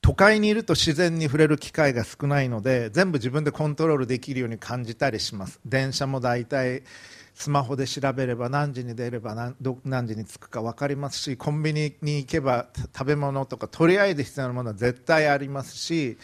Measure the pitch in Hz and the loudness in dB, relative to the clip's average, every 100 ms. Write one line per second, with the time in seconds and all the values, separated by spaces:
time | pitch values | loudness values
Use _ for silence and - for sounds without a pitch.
0 | - 139 196 214 214 214 220 156 170 147 | 4 8 6 8 4 2 2 2 2 2
1 | 175 165 156 147 156 151 - - 147 120 | 2 2 0 4 6 4 -2 2 2 2
2 | 110 - 143 143 131 113 110 127 113 127 | -4 -4 0 2 0 -2 0 0 2 2
3 | 190 147 120 139 147 143 151 143 160 147 | 2 2 0 0 -2 0 -2 0 2 2
4 | 123 127 127 127 120 113 - 123 117 117 | 0 -4 -4 -4 -4 -6 -8 -6 -6 -2
5 | 139 110 - 107 95 - 120 135 135 127 | 0 0 -6 -8 -10 -12 -2 -2 0 -2
6 | 135 135 123 120 120 139 127 127 - - | -2 -2 0 -2 -2 -2 -2 -4 -10 -20
7 | - - - - - 143 123 135 131 - | -20 -20 -20 -10 -2 0 0 -4 -4 -2
8 | 135 127 127 120 123 143 147 127 123 117 | -2 0 -2 -2 -2 -2 -2 -4 -8 -8
9 | 120 120 110 107 120 127 131 123 135 131 | -6 -6 -8 -8 -8 -6 -6 -6 -4 -4
10 | 120 110 110 - - 117 113 113 143 139 | -2 -6 -10 -16 -12 -6 -6 -4 -4 -4
11 | 143 - - 127 - 147 156 151 151 - | -6 -8 -8 -4 -2 -2 -2 -2 -4 -4
12 | 151 147 131 165 135 123 - - - - | -4 -4 -2 -2 2 0 -2 -8 -10 -6
13 | 135 147 143 139 135 123 - - 165 190 | 0 0 0 -2 -4 -8 -10 2 4 6
14 | 202 156 120 - 127 123 120 101 120 127 | 4 2 -4 -4 -4 -4 -6 0 0 0
15 | - 160 151 143 139 139 127 - - 165 | 2 4 4 2 0 -8 -10 -10 -4 -2
16 | 139 107 | -2 -6